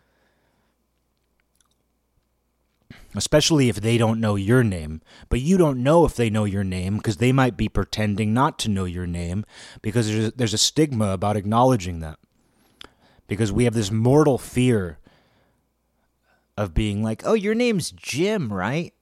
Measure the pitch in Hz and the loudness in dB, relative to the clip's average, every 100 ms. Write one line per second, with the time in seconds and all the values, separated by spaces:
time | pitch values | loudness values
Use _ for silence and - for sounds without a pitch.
0 | _ _ _ _ _ _ _ _ _ _ | _ _ _ _ _ _ _ _ _ _
1 | _ _ _ _ _ _ _ _ _ _ | _ _ _ _ _ _ _ _ _ _
2 | _ _ _ _ _ _ _ _ - - | _ _ _ _ _ _ _ _ -20 -20
3 | - 101 - 151 - 151 123 101 113 117 | -12 -8 2 2 4 4 4 2 0 2
4 | 110 113 110 101 98 127 113 87 78 78 | 2 2 0 0 2 4 2 -2 -8 -12
5 | - - - 120 147 190 156 127 135 165 | -16 -20 -4 -2 2 4 4 2 4 4
6 | 147 - 113 107 104 101 95 92 92 107 | 4 2 0 0 0 -2 -2 -4 -4 -2
7 | 117 95 123 135 127 95 107 104 95 - | -4 0 2 4 2 0 -2 -2 -4 -2
8 | 107 101 107 120 151 - 110 95 90 87 | -2 0 0 2 0 0 -4 -2 -4 -6
9 | 87 87 85 98 - - - - 110 120 | -6 -6 -6 -6 -8 -16 -20 -10 -4 -2
10 | 107 110 110 127 113 107 - 143 156 113 | 0 -2 -2 -2 -2 0 0 0 0 0
11 | 101 95 104 104 101 113 131 120 90 82 | -2 -2 -2 -2 0 2 4 2 -2 -8
12 | 78 76 _ _ _ _ _ _ - _ | -10 -14 _ _ _ _ _ _ -20 _
13 | _ _ - 104 107 104 120 110 98 110 | _ _ -8 -4 -2 0 0 0 -2 0
14 | 120 147 151 120 - 123 127 110 87 71 | 4 4 4 0 -2 0 2 2 -2 -10
15 | _ _ _ _ _ _ _ _ _ _ | _ _ _ _ _ _ _ _ _ _
16 | _ _ _ _ _ - 101 78 107 101 | _ _ _ _ _ -8 -4 -2 -2 -2
17 | 110 110 - 220 202 226 247 196 - 90 | -4 -4 -2 0 0 0 0 -2 -4 -10
18 | - 127 196 214 113 95 98 151 175 - | -8 -4 -2 -2 -4 -4 -4 -4 -6 -14